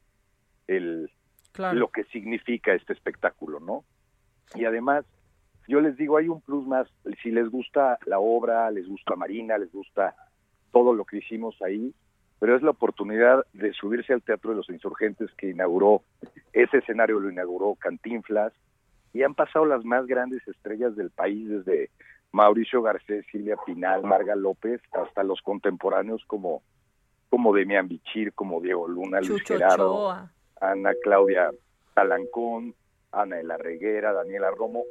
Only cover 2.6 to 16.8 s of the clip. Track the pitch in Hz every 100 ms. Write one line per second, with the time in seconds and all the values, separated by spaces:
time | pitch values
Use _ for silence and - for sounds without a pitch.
2.6 | - 92 - 95 - - 98 - 78 73
3.6 | 85 135 - _ _ _ _ _ _ 110
4.6 | 117 113 127 143 - _ _ _ _ _
5.6 | - 143 151 131 151 151 165 160 - 143
6.6 | 135 131 120 _ 101 104 117 113 117 127
7.6 | - 147 135 120 - 98 110 117 117 113
8.6 | 117 104 90 98 - 90 85 110 113 107
9.6 | 87 98 - 101 95 - _ _ _ _
10.6 | _ 123 123 113 - 104 - 113 113 -
11.6 | 95 104 - - _ _ _ - 107 127
12.6 | 151 - 117 - 101 110 120 135 - 98
13.6 | 107 - 104 117 113 123 - 107 110 107
14.6 | 87 85 95 - 107 95 104 - 98 87
15.6 | 92 90 101 104 _ _ - - _ 113
16.6 | 123 123